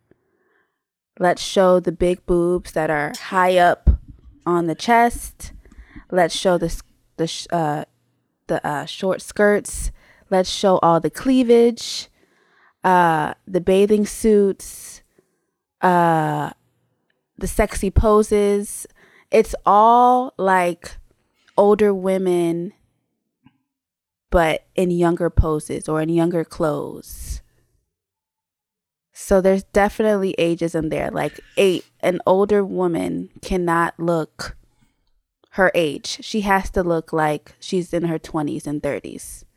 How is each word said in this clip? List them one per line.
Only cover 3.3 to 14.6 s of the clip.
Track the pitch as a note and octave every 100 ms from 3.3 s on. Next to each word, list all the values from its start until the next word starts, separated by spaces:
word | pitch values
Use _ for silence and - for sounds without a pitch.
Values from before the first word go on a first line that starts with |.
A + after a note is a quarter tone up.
| F#3+ F#3 F3+
up | F3 - - - - - - _ E3+
on | F3 E3+
the | D#3+
chest. | - A#3 A#3+ - - - - - - - - - -
Let's | F3+ E3 -
show | F#3+ F3
the | E3
s-, | - - _ _ -
the | E3
sh-, | - -
uh, | E3+ D3+ D3+ - _ _ _ _ _ -
the, | D#3+ -
uh, | C#3+ D#3
short | - F#3+ -
skirts. | - - G#3 G#3 - - - - _ _ -
Let's | F#3 F#3
show | - G3 F#3
all | E3 E3
the | E3
cleavage, | - C4 C4 A#3 A#3 A#3+ A#3 - - - _ _ _ _ _ _ _
uh, | F#3 F3+ E3+ D#3+ D3+ - -
the | F3+
bathing | F#3 F#3+ G#3 G#3+ G#3
suits, | - A3 G#3 G3 -